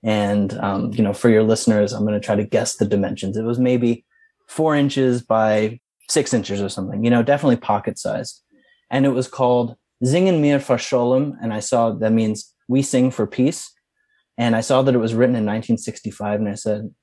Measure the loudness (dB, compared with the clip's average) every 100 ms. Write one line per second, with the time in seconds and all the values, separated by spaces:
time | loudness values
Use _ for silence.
0 | -2 0 0 0 -2 -4 -4 -4 -4 0
1 | 0 2 4 4 4 2 2 2 2 0
2 | -2 -2 -2 -2 0 0 -2 -2 0 0
3 | -2 -4 -6 -4 -4 0 2 2 0 -2
4 | _ _ _ _ _ -2 0 2 0 2
5 | 0 0 0 2 2 2 0 -4 _ _
6 | _ -2 0 -2 -2 -4 -6 -6 -8 -2
7 | 2 2 2 2 2 0 0 -2 -2 -8
8 | -6 -6 -8 -14 _ _ _ _ _ 0
9 | 2 0 -4 -2 2 2 0 -6 _ _
10 | 0 2 2 2 2 2 0 -2 0 0
11 | 2 2 0 -4 -6 -6 -2 0 0 0
12 | 0 2 0 -4 -10 _ _ 0 0 2
13 | 0 0 -4 0 0 0 -12 _ _ _
14 | _ _ _ -4 0 0 2 2 4 2
15 | 2 2 2 2 0 -2 -2 -4 -2 -10
16 | -12 -8 -4 -2 -4 -4 -4 -4 -6 _